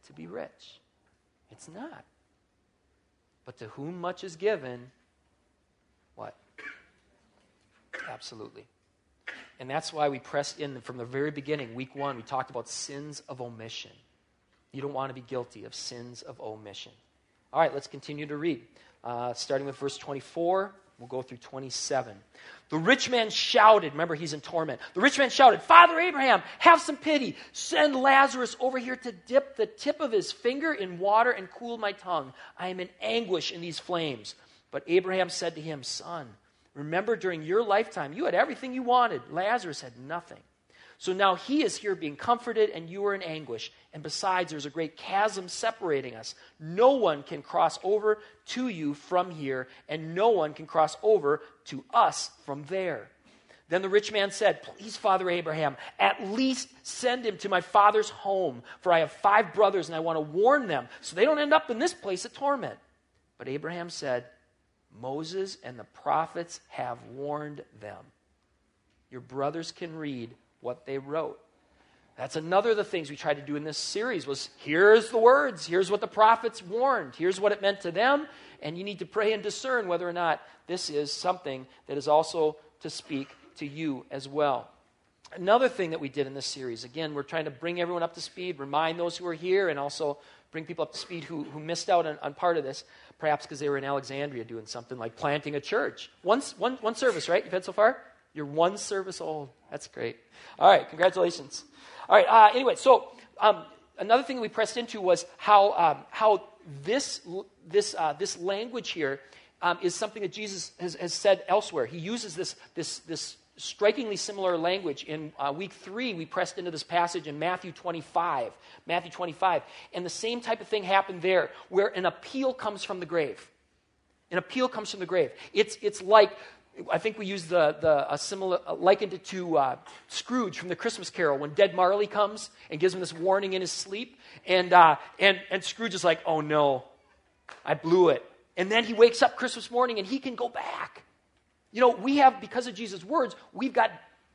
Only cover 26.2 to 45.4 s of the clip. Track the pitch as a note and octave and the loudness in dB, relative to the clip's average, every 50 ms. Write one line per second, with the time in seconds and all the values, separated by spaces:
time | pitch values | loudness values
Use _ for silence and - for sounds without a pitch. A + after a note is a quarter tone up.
26.2 | C4+ C4 A3+ F#3 - - - - - E4 E4+ D#4+ - - D4+ - - D4+ D#4 D4 | 4 4 4 4 2 -2 -4 4 8 8 8 8 6 0 -6 -4 0 0 0 2
27.2 | C4 G3 - - - - - - - - D#4+ D#4 D4+ D4+ C#4 C4 B3+ C4+ C4+ C4+ | 0 -2 -8 -10 -14 -18 -14 -12 -8 -4 0 2 2 4 2 2 4 6 8 8
28.2 | C#4 C#4 - B3+ B3 A3+ - - - B3+ C4 B3+ A#3+ B3+ B3+ B3+ - B3 G#3+ F3 | 6 6 4 -2 -4 -4 -4 -2 -2 -2 -2 -2 -6 -6 -8 -8 -8 -12 -12 -12
29.2 | - - B3 C4+ C4+ - - - A3 - - - - C#4 D4 - D#4+ C4 A3+ G3+ | -6 0 2 2 2 0 -4 -4 -4 -4 -4 -8 -4 -4 -4 -2 -2 -2 0 0
30.2 | E3 - - - - A#3+ B3+ C#4+ D4+ E4 D4+ - G3 F#3 F3+ E3+ F3+ G3+ G#3 A3 | -2 -2 -6 -6 -4 -4 -4 -2 -2 -4 -4 -4 -6 -8 -8 -4 -2 2 4 4
31.2 | A#3 B3 A#3+ G#3 F#3+ F3+ - - A#3+ A#3+ A#3 A3+ A3 G3+ G3+ G3+ - F#3 F3+ D#3+ | 4 2 0 -2 -6 -14 -16 -14 -10 -10 -8 -4 -4 -6 -6 -6 -8 -4 -4 -4
32.2 | C#3 C3 C3 - - - - - F3+ F#3 F#3 F#3 F3+ - - - - G#3+ A3+ A#3 | -4 -6 -12 -20 -20 -20 -14 -10 -8 -8 -6 -8 -10 -12 -12 -8 -6 -4 -2 -2
33.2 | A#3 F#3+ F#3 E3 - - - E3+ E3+ F3 D#3 - - - F3+ E3+ E3 D3+ C3+ - | -2 -2 -4 -4 -4 -4 -8 -8 -10 -10 -10 -10 -8 -6 -4 -4 -4 -4 -6 -8
34.2 | G#2 - - _ _ _ _ _ _ _ - C#3 - - E3+ F#3 F3+ F#3 F#3+ F#3 | -10 -16 -18 _ _ _ _ _ _ _ -12 -10 -4 2 2 2 2 2 0 -2
35.2 | F#3 F3 F3 - F#3 E3+ E3 D#3+ D3+ D#3+ D#3 C#3+ B2 - - - - E3+ E3+ E3 | -2 -2 -2 -6 -6 -6 -6 -8 -10 -10 -10 -10 -10 -10 -12 -12 -10 -12 -12 -12
36.2 | C#3 A#2 G2+ _ _ _ _ _ _ _ - C#3+ C#3+ D3+ E3 F3+ G3 G#3+ A#3 G#3+ | -12 -14 -20 _ _ _ _ _ _ _ -14 -12 -8 -4 -4 -2 0 -2 -2 -2
37.2 | - F#3+ F3 D#3+ D#3 D#3 F3+ G#3+ A#3 G#3+ G3 F3 E3+ - - F#3 D3+ C#3 D3+ G#3 | -2 -6 -6 -6 -4 -2 0 0 2 2 2 0 0 0 -4 -8 -8 -8 -6 -6
38.2 | D#4+ - F3 F3 A#3+ D#4+ C4 - - C4 B3 C4 B3+ A#3+ B3 B3 A#3+ A3+ F3+ C3 | -4 -2 2 2 2 0 0 -8 -10 -10 -8 -6 -2 2 2 4 4 2 0 -4
39.2 | A#2+ - D3 E3 F#3 G#3 A#3 B3 F#3 F3 C#3+ - - B2+ A#2 A#2+ B2+ C#3 D#3+ F3 | -8 -8 -6 -4 -2 0 -2 -2 -2 -6 -12 -12 -14 -16 -18 -18 -14 -10 -10 -10
40.2 | - - - - _ _ _ _ _ _ _ _ - - - _ - F#3 F#3 F#3 | -10 -12 -20 -20 _ _ _ _ _ _ _ _ -20 -20 -20 _ -6 -4 0 4
41.2 | G3 G3 F#3 E3+ - - C4+ D4+ D4+ G3+ - - - G#3 F#3+ E3+ D#3+ D3 D3 - | 4 4 4 2 -2 -2 0 0 0 0 -2 -4 -4 -4 -4 -4 -4 -8 -8 -6
42.2 | - - A#3+ A#3 - B3 A#3 A3 G#3+ G#3 - E3 E3 E3 F3 G3 G3+ G3+ G3 F#3+ | 0 0 0 0 0 -4 0 2 2 2 0 -4 -10 -10 -8 -4 -2 -2 -2 -2
43.2 | F#3 E3+ D#3+ D#3 D3+ B2 A#2 A2 - - _ _ _ _ - D#3 D3 D#3 D3 - | -4 -8 -8 -8 -10 -10 -10 -10 -10 -12 _ _ _ _ -16 -14 -12 -10 -8 -4
44.2 | - G3 F#3 F#3 F3+ D#3 D#3 D3+ C3+ D3 C#3 D#3+ D#3+ D3 - - - - F#3 G3 | -2 0 0 0 0 -2 -6 -10 -10 -8 -6 -6 -6 -6 -6 -12 -10 -2 0 2
45.2 | G#3 A3 G3 F#3+ | 2 2 0 -4